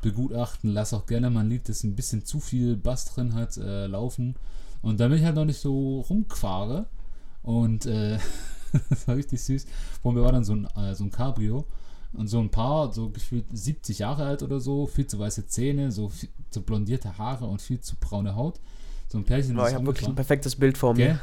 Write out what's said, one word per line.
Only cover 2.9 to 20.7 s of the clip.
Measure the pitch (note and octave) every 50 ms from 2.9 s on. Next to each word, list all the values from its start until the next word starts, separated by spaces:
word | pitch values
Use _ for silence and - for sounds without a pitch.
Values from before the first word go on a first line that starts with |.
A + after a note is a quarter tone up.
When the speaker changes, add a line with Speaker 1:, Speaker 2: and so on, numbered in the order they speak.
| B2+ B2+ -
Speaker 1:
drin | - - - B2 B2 A2+
hat, | A#2 A#2 - -
äh, | - - G2 G2 G2+ G2
laufen. | G2 F#2+ G2 A2+ B2 B2 - B2 B2 B2+ - - - - - - - - - -
Und | G#2+ A2 G2+
da | A#2 A#2+
bin | D3 D#3+
ich | D#3
halt | E3 D3+
noch | D#3 D3+
nicht | D3+ C#3 -
so | - C#3+ C3+ C3+ C3+ C3+ C3+ C3+
rumgefahren. | B2+ - F3 G#3+ G#3+ - - - - G#2 F#2 F#2+ G2+ G#2+ B2+ E3 A3 - - - - - - - - - - - -
Und, | - A#2 A#2 A#2 A2+ A2+ A2 -
äh, | A#2 A2+ G#2+ G#2+ G#2 G#2+ A2 - - - - - - - - - - -
<laughs> | A#3+ - -
das | D3 - -
war | - B2
richtig | C3 C#3 - - A#2+ -
süß. | - C3 C3+ - - - - - - - - -
Vor | B2 A#2
mir | A#2+ B2
war | B2+ B2+
dann | B2+ A#2
so | G2 G#2
ein, | G#2 G2+ - -
äh, | G#2 G2+ G2 G2
so | - G2+
ein | G2+ -
Cabrio | - - C#3 C3 A2 G#2+ G#2+ A2 C3+ D3 - - - - - - - - - -
und | - A2
so | G#2 G2 A#2
ein | A2+ G2+
Paar, | - - A2+ B2+ D3 D#3 D3+ B2+ G2+
so | A#2 A2 A2
gefühlt | G#2+ G#2+ - - B2 A#2+ G#2+ - -
siebzig | A2 F#2+ B2+ D3+ - - - G2+ -
Jahre | G#2 G#2+ C#3+ C#3+ D3
alt | C#3 C#3+ C#3+ C#3
oder | C3 C#3 C#3
so, | A#2 C3 C#3 C#3 D3 C#3
viel | - - C3+
zu | - - G#2
weiße | G#2 G2 F#2+ - G2+
Zähne, | - - - A#2+ C#3 C#3+ C#3+ C#3 C3+ A2
so | F#2+ G#2+ G2+
viel | - - - - - - - -
zu | - G#2+ F#2+
blondierte | - A2+ G#2+ G#2 G2+ B2 - - G#2+ F2+
Haare | F#2+ G#2+ A#2 C3+ B2 A#2+
und | A2 F#2+ G#2 -
viel | - C3 B2
zu | - - -
braune | - - - - G2+ G2+ G2+ G2
Haut. | G#2+ C3 E3 - - - - - - - - - - - -
So | - A2
ein | G2
Pärchen, | - - C3+ C#3 C3 A#2+
Speaker 2:
Boah, | A#2 B2
Speaker 1:
das | A#2+
Speaker 2:
ich | C3
hab | C3 B2+
wirklich | C3+ C3+ - -
Speaker 1:
rumgefahren. | - C3+
Speaker 2:
ein |
perfektes | B2+ C3 C3+ D3 C#3 C#3 C#3+ B2+
Bild | - C#3 C3+